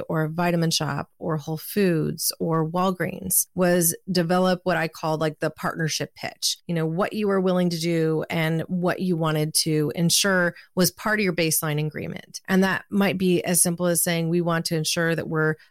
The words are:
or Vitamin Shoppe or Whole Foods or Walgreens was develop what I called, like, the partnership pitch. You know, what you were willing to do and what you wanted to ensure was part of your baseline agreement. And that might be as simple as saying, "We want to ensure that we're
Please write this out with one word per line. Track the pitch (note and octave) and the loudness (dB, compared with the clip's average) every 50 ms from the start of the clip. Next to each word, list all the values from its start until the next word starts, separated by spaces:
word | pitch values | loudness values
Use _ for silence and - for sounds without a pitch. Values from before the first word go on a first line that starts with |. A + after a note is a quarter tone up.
| - | -4
or | - E3+ D#3+ D#3 | -2 -2 -2 -2
Vitamin | D#3 D#3+ F3 F3 F3 E3+ E3+ E3 E3 | -2 -2 0 0 2 2 2 2 2
Shoppe | - - D#3 C#3+ C#3 D#3+ - _ _ | 0 0 -2 -2 -4 -4 -6 _ _
or | - - F3 D#3 | -8 -4 -4 -4
Whole | D3+ D3 D#3+ D#3+ | -4 -4 -6 -8
Foods | D3+ - - - G#3 G3 F3+ E3 D#3 D3+ D3+ D#3+ E3 - - - - | -8 -8 -4 0 2 2 2 2 2 0 -2 -4 -4 -4 -6 -4 -4
or | F3+ E3 D#3+ D#3+ D#3 D#3+ | -2 0 0 0 0 0
Walgreens | E3+ F3+ F#3 G3 F3+ F3+ E3 - F#3+ - F#3+ F#3 - - - _ - | 0 0 0 0 0 -2 -4 -6 -6 -8 -6 -2 -2 -2 -2 _ 0
was | F#3 F#3 F3 F3 F3+ E3 E3 - - - F#3+ | 2 2 4 4 4 2 0 -2 -4 -6 -2
develop | F3 F#3 E3 E3 F3+ F#3 F#3 F#3 F3+ F3+ - | 0 0 2 2 2 2 4 2 2 0 0
what | F#3 E3+ | -2 0
I | D#3+ E3 | 0 -2
called, | D#3+ - - E3+ D#3 D#3 D#3 | -4 -6 -6 -2 -2 -2 0
like, | D#3+ D#3 D3+ - | 0 -2 -2 -2
the | E3 D3+ | -6 -6
partnership | - - - - - E3 D#3+ D3+ - - C#3+ - _ | -6 -4 -6 -6 -4 -2 -2 -2 -2 -4 -6 -8 _
pitch. | - - - - - - - - - - | -10 -10 -10 -8 -4 -4 -4 -4 -4 -6
You | - E3+ | -4 -2
know, | D#3+ D#3+ | -2 0
what | D#3+ D#3+ F3+ G#3 - - | -2 0 -2 -2 -2 -2
you | G#3+ G#3+ | -2 0
were | G3 G3 F#3+ | 0 2 2
willing | F#3 F#3 F3+ F3+ F3+ F3 | 2 2 2 2 2 2
to | E3+ D#3+ | 0 0
do | E3 E3+ E3 E3 D#3+ D#3+ D#3+ D#3 D3+ - | -2 0 2 2 2 2 0 0 -2 -2
and | E3+ E3 D#3+ D#3+ E3 D#3+ - | -2 0 0 0 0 -2 -2
what | - F#3 F3 F3 F3 - - | -2 -4 0 0 0 0 0
you | F#3+ F#3 F3 | 0 0 0
wanted | D#3+ E3 D#3 D#3 D3+ D3+ D#3 - | 0 0 0 2 2 0 0 0
to | - - D#3+ D#3 D3+ D3+ D3 - | 0 0 2 0 0 0 0 0
ensure | - E3+ E3 - - - G3 F#3 F3+ F3 E3+ - - - _ - | 0 2 2 2 2 2 2 2 2 2 0 -2 -6 -18 _ 0
was | F#3 F3+ - | 0 0 0
part | - - - G#3+ G#3+ G#3+ | 0 -4 -2 -2 0 2
of | G#3 | 0
your | F3+ E3 | 0 0
baseline | F3 E3 D#3+ - - E3 D#3 D3 D3+ D3+ | 0 0 0 0 0 -2 -2 -2 0 -2
agreement. | D3+ - F2 F2 E2 - - - - - - - | -2 -4 -6 -8 -8 -10 -12 -14 -16 -18 -14 -4
And | - F#3+ F#3 G3 | 2 2 4 4
that | F#3+ F3+ - - - | 2 0 -4 -6 -2
might | G#3 G3 G3+ F3+ C#3 | 0 2 2 2 2
be | F#3 F#3+ F3+ F3 D#3+ - | 2 2 2 2 2 2
as | - F3+ - - | 0 2 2 2
simple | F3+ E3+ F3 F3+ | 2 2 0 0
as | F3 E3+ E3 - | 2 2 2 2
saying, | F3+ E3+ E3 E3 D#3+ | 0 0 0 0 2
"We | E3+ F3 | 0 2
want | E3 E3+ E3 E3 E3 | 2 2 0 0 0
to | - E3+ | -2 -2
ensure | D#3 D#3 - - E3+ E3 E3 E3 | -2 -2 -2 0 0 0 0 0
that | D#3+ - | 0 -2
we're | D#3+ D#3+ D#3 D#3 D#3 D#3 - - _ | -2 0 0 2 0 0 -2 -8 _